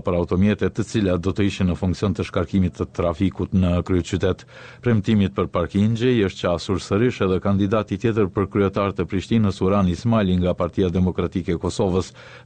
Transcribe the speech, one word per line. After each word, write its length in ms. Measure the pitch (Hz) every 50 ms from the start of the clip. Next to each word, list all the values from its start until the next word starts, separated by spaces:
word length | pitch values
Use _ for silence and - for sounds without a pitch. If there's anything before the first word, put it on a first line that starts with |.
| -
për 140 | 98 87 87
automjete, 480 | 87 - 92 90 101 107 101 - 95 92
të 180 | - 117 101 -
cilat 340 | - 113 101 92 90 87 87
do 80 | 98 -
të 160 | - 101 98
ishin 220 | - - 98 90 80
në 60 | -
funksion 320 | 98 90 85 - 110 98 90
të 160 | - 92 -
shkarkimit 480 | - 95 85 - - 98 90 87 -
të 140 | - 90 - -
trafikut 640 | - 87 85 82 - 98 90 - - 87 - -
në 240 | 92 92 87 87 87
kryeqytet. 640 | 82 - 92 87 85 - - 80 - 92 - - - - - - - - - - -
Premtimit 480 | 123 117 104 - 117 110 104 98 95 -
për 160 | 104 87 -
parkingje 640 | - 90 82 - - 98 104 110 117 107 120 127 123
i 100 | 113 95 92
është 160 | - - -
qasur 400 | 90 87 82 - - 95 80 -
sërish 380 | - 98 104 123 127 - - 101
edhe 160 | 95 95 87
kandidati 560 | - 101 98 98 101 98 - - 101 - 101
tjetër 300 | 95 - 113 104 113 101
për 220 | 87 - 107 95 95
kryetar 400 | - 101 98 92 - 107 101 98
të 140 | 95 - 85
Prishtinës, 540 | - 101 90 - - 113 113 107 98 92 - 95
Uran 240 | 95 101 101 92
Ismaili, 480 | 90 85 - - 117 113 110 101 92 90 90
nga 100 | 87 90 -
Partia 360 | - 87 82 - 101 95 90
Demokratike 640 | 85 92 92 90 82 90 87 82 - 92 82 90 85
e 60 | 80
Kosovës, 500 | - 90 - - 107 92 90 95 87 - - - - - - - -